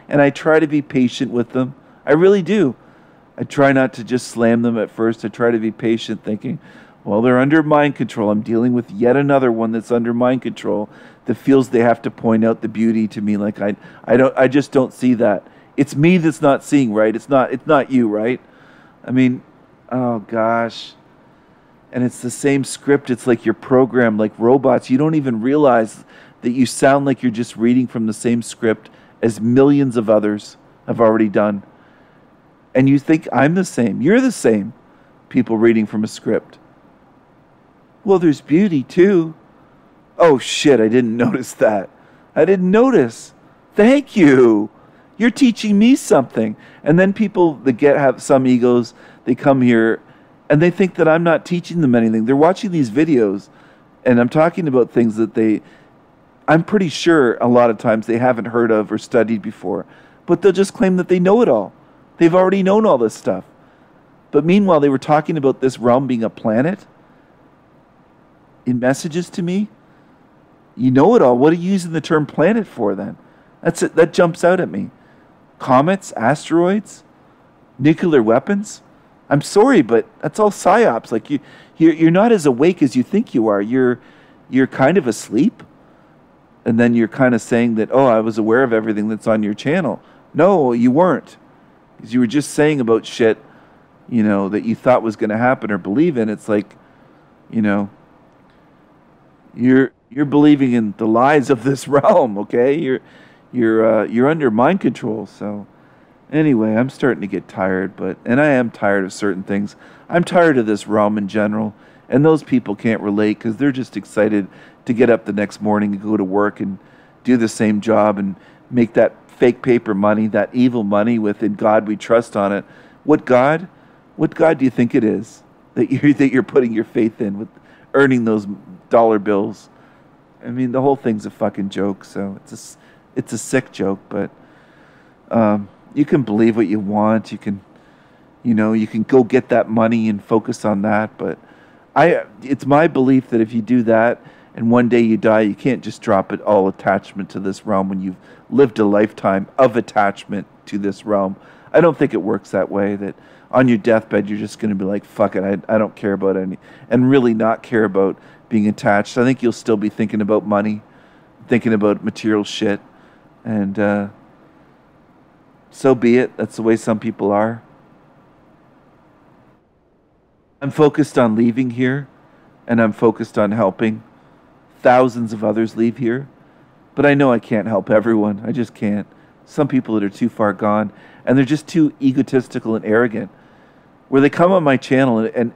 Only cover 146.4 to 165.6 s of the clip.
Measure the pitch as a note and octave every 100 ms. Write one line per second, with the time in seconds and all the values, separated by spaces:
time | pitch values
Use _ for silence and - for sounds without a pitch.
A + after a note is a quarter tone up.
146.4 | G2+ G#2 F#2+ - G#2+ G2 - G2 F#2 F#2+
147.4 | F#2+ F#2+ A2 G2 G2 F#2+ F#2+ F2+ - -
148.4 | _ A#2 C#3 - G2+ G#2 G#2 - G#2+ F#2+
149.4 | - - C3 A2+ G2+ G#2+ G2+ - - G2+
150.4 | - _ - G#2 G2+ G2 A2 G2+ F#2+ G2
151.4 | - - - D3+ E3 C3+ D3 G#2+ F#2 G#2
152.4 | - G2 F2+ G2 G2+ G2+ G2 - - -
153.4 | _ B2+ C3 A2+ A#2 A2 - G#2 G2+ G#2
154.4 | G#2+ - A2 G2 F#2+ G2+ - - G2+ G2
155.4 | G2 G2 - A2 G#2+ - G#2+ F#2+ F#2+ F#2+
156.4 | F#2+ F2+ - - - A#2+ B2+ C#3 A#2+ A2
157.4 | A2 A2+ - A2+ G#2+ F#2+ G2 - - -
158.4 | _ A2 G#2 G#2 A2+ G2+ G#2 B2+ B2 B2+
159.4 | A#2+ - - A2 G#2 - G#2+ G#2+ G2+ G#2+
160.4 | F#2 G2+ G#2+ G#2 - _ _ _ _ _
161.4 | - A#2+ B2 G#2+ G#2 G2+ G#2+ - A2 G#2+
162.4 | G2+ - G#2+ G2+ - _ _ _ _ _
163.4 | - G#2+ G2 G2 G#2 G2+ G2+ - _ _
164.4 | _ _ _ _ _ _ _ _ _ _
165.4 | _ _